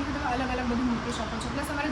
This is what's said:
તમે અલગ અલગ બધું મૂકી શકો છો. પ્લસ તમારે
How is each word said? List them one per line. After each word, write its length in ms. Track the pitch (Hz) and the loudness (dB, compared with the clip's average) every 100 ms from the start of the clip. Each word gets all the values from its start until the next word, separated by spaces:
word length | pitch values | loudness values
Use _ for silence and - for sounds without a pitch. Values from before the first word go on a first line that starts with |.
| 285 | -2
તમે 200 | 277 277 | 0 0
અલગ 180 | 247 254 | 0 0
અલગ 120 | 254 247 | 0 2
બધું 160 | 240 254 | 2 2
મૂકી 240 | 226 240 233 | 2 0 -2
શકો 180 | 214 226 | -2 -2
છો. 60 | 240 | -2
પ્લસ 140 | 262 294 | -2 -2
તમારે 180 | 285 302 | 0 0